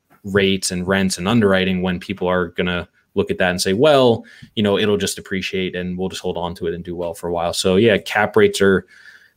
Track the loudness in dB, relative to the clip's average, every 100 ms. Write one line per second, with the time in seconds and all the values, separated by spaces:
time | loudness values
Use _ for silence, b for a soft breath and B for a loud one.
0 | _ _ -4 0 2 0 -2 -4 0 2
1 | 0 0 0 2 4 2 0 -2 -2 -4
2 | -6 -6 -2 0 -2 -2 -2 -2 -6 _
3 | _ -4 -2 0 0 0 -2 2 4 6
4 | 4 2 B B B -2 0 2 2 0
5 | -2 -6 -8 -6 -6 -4 -6 -6 -8 -6
6 | -6 -6 -6 -6 -6 -6 -6 -6 -8 -8
7 | -8 -8 -6 -4 -4 -2 0 4 4 4
8 | 0 0 2 4 4 4 2 2 0 B
9 | B B B